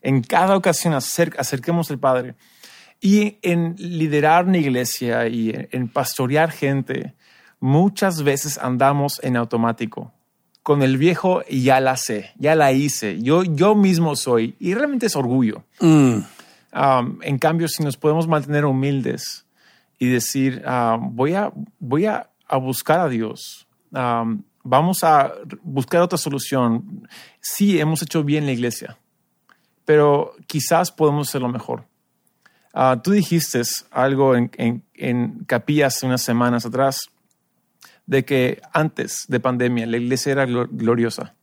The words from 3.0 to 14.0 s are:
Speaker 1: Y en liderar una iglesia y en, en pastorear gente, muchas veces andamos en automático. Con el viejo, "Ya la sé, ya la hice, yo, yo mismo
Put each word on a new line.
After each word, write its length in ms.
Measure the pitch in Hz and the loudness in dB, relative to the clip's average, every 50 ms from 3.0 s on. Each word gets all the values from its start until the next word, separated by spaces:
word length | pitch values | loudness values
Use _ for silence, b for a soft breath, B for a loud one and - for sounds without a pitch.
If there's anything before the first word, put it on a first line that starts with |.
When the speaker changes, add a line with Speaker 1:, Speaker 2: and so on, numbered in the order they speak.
Speaker 1:
Y 380 | - 196 196 208 208 208 202 _ - | 2 4 4 4 2 0 -4 _ -2
en 320 | 180 175 170 170 165 170 - | 0 0 0 0 -2 -4 -8
liderar 680 | - 175 175 160 156 156 147 147 147 151 165 175 180 | -10 -8 -4 -2 -2 0 2 2 4 4 4 4 4
una 120 | 180 190 175 | 4 2 2
iglesia 680 | 151 139 127 123 127 120 - - 127 120 117 120 117 117 | 2 0 0 0 -2 -4 -6 -6 -4 -2 -2 0 -2 -2
y 220 | 117 117 113 110 | -2 -2 -2 -2
en, 180 | 107 - - - - | -4 -6 -10 -8 -6
en 160 | 127 127 110 | -6 -6 -4
pastorear 640 | _ 147 131 - - - 131 123 139 151 160 165 | _ -4 -4 -4 -4 -4 -4 0 0 0 0 0
gente, 640 | 151 - - 139 139 139 127 - 131 131 - - - b b b b b b b b b | -2 -4 -4 -2 -2 -2 -2 -4 -6 -8 -8 -10 -14 b b b b b b b b b
muchas 640 | - 131 139 151 180 202 202 - 208 190 175 156 147 | 0 2 4 4 4 2 2 0 -2 -2 -2 0 0
veces 360 | 143 139 135 - 151 139 - | 0 0 0 -4 -8 -8 -6
andamos 600 | - 127 127 123 139 139 143 143 139 143 - - - | -4 -4 0 2 2 2 4 2 0 -2 -4 -4 -4
en 140 | 135 127 | -2 0
automático. 760 | 120 120 113 - 117 117 117 117 - 120 110 - - 110 - _ _ _ _ _ _ _ _ _ _ _ | -2 -2 -2 -2 0 0 0 -2 -4 -6 -8 -8 -12 -16 -16 _ _ _ _ _ _ _ _ _ _ _
Con 200 | - 147 143 139 | 0 2 2 4
el 140 | 131 135 131 | 2 2 4
viejo, 440 | 147 175 175 - - 185 185 180 - - | 2 2 2 2 0 0 0 0 -2 -4
"Ya 300 | - 135 127 131 131 131 | -4 0 2 4 4 4
la 160 | 131 131 131 135 | 4 2 0 -2
sé, 340 | - - 113 104 98 - _ - | -4 -6 -6 -6 -8 -12 _ -2
ya 160 | 135 147 160 | 0 2 4
la 180 | 160 147 139 131 | 4 4 4 4
hice, 480 | 135 147 147 - - 113 104 90 78 113 | 2 0 0 -2 -4 -6 -6 -6 -4 0
yo, 200 | 127 156 175 190 | 2 2 2 2
yo 300 | 180 156 139 175 202 214 | 0 2 2 4 4 6
mismo 420 | 208 196 190 180 165 | 6 6 4 4 4